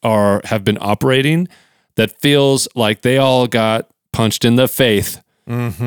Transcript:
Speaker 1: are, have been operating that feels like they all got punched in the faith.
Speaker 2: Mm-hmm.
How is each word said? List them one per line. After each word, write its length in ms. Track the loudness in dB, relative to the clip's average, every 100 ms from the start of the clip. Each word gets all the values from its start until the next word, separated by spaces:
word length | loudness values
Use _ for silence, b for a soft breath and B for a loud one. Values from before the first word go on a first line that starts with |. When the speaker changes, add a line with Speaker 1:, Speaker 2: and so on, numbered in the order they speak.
Speaker 1:
are, 400 | -2 0 2 0 -2
have 180 | -4
been 140 | -2 -2
operating 680 | -2 -2 0 0 0 -2 -4 b b b b -2
that 240 | -2 0
feels 460 | 0 2 2 0 -2 -2
like 260 | 0 0
they 160 | 0 2
all 280 | 2 2 0
got 420 | 0 0 -2 -6 _ _
punched 320 | -2 -2 0 2
in 100 | 2
the 120 | 2
faith. 540 | 2 2 2 -2 -8 _ _ -10
Speaker 2:
Mm-hmm. 360 | -8 -6 -6